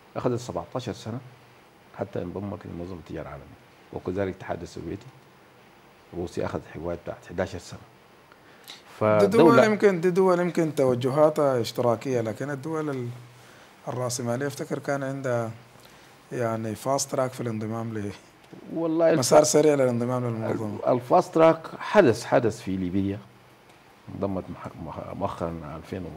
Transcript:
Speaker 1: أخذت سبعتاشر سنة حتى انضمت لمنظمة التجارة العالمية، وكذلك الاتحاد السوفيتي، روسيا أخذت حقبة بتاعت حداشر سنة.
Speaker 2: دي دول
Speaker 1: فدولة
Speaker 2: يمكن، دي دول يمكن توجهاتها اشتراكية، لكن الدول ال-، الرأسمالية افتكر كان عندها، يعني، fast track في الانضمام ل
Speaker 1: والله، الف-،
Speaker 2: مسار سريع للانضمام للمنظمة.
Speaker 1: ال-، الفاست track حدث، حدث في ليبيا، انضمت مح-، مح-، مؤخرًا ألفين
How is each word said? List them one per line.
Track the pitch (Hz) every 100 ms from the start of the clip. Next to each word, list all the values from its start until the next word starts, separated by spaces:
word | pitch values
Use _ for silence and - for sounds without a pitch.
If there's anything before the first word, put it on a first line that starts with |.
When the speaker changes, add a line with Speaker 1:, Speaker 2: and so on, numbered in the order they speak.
| - 117
Speaker 1:
أخذت | 123 117
سبعتاشر | - 87 - 131 113
سنة | - 110 120 - - - - _ _ - -
حتى | - -
انضمت | 90 90 101 95 101
لمنظمة | 87 87 85
التجارة | 73 80
العالمية، | 69 71 71 - - - -
وكذلك | - - 92 95
الاتحاد | 90 - -
السوفيتي، | - - 82 98 - - - - - - - - _ _ _ 87
روسيا | 87 104 92
أخذت | 85 -
حقبة | - 85
بتاعت | 87 80 - -
حداشر | 90 92 87
سنة. | - - - - _ - _ - - - - - - -
Speaker 2:
دي | 107 107 190
دول |
Speaker 1:
فدولة | 226 165 -
Speaker 2:
يمكن، | 214 208 208 175
دي | 180
دول | 180 190 175
يمكن | 175 170 160
توجهاتها | 147 131 123 127 143 156 156 143 123
اشتراكية، | 110 - 120 110 139 123
لكن | 110 107 135
الدول | 139 156 156 151
ال-، | 131 120 123 - - - - - - 147
الرأسمالية | 123 123 123 120 123 143
افتكر | - 151 139
كان | 143 139
عندها، | 135 139 131 120 113 110 - - - - - - -
يعني، | 139 117 113 110
fast | 104 131 139 -
track | 135 131
في | -
الانضمام | 120 107 110 113 113 110
ل | 101 - - _ - - -
Speaker 1:
والله، | 208 165 160 165
الف-، | 160
Speaker 2:
مسار | 120 151
سريع | 147 151 151
للانضمام | 143 127 120 120 127
للمنظمة. | 123 110 113 - 107 - 131
Speaker 1:
ال-، |
الفاست | 127 - 175 -
track | 160 160 160 - -
حدث، | - 214 139 107
حدث | - 139 113 -
في | 98 95
ليبيا، | 90 98 98 101 - - - - - - - - -
انضمت | 95 98 92 87
مح-، | - - - 80
مح-، | - 90
مؤخرًا | 85 98 - 85 82 73 82
ألفين | - 92 82